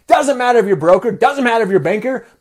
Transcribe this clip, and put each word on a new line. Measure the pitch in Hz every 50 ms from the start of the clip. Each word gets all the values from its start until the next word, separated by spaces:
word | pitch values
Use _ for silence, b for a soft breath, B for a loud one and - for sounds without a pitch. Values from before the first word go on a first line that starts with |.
| b -
Doesn't | 220 247 277 269 269 247
matter | 247 247 240 233
if | 196
you're | 202 196
broker, | 147 151 165 185 190 - 240 202
doesn't | - - 262 285 277 254
matter | 240 226 226 220
if | 185
you're | 196 180
banker, | 135 165 196 214 208 254 269 233 b b b b